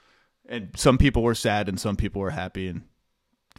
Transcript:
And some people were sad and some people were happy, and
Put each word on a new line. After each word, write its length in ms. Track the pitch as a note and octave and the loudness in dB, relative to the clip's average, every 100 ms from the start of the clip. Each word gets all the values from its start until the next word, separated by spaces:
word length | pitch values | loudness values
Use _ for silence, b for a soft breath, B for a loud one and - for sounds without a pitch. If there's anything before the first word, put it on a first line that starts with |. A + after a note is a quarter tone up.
| _ _ _ _ - | _ _ _ _ -12
And 220 | A#2+ F#2+ - | -10 -10 2
some 220 | C#3 B2+ | 4 6
people 240 | C#3+ A#2+ | 4 4
were 120 | A#2 | 0
sad 340 | A2+ A2+ G#2 G2+ | 0 0 0 -2
and 100 | F#2 | -4
some 160 | G#2+ | -4
people 260 | G2 G2+ G2 | -4 -4 -4
were 100 | F#2+ | -6
happy, 360 | D#2+ F#2 F#2+ F#2 | -4 -8 -6 -8
and 160 | F2+ - _ _ _ _ _ _ | -8 -14 _ _ _ _ _ _